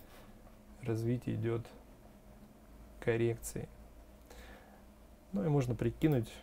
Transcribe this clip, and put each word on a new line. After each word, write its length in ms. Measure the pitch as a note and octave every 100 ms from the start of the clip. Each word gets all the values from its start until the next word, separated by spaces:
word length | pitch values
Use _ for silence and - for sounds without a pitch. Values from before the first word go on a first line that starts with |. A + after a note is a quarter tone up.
| - - - - - - - -
развитие 520 | A#2+ A2 A2+ B2 A#2+ A2
идет 300 | A2+ A#2 - - - - - - - - - - - - - -
коррекции. 680 | - A2+ A#2 A2+ - - - - - - - - - - - - - - - - - - -
Ну 100 | G3
и 60 | E3+
можно 260 | C#3+ B2 A2+
прикинуть, 560 | A#2 - D#3+ C3+ A2+ -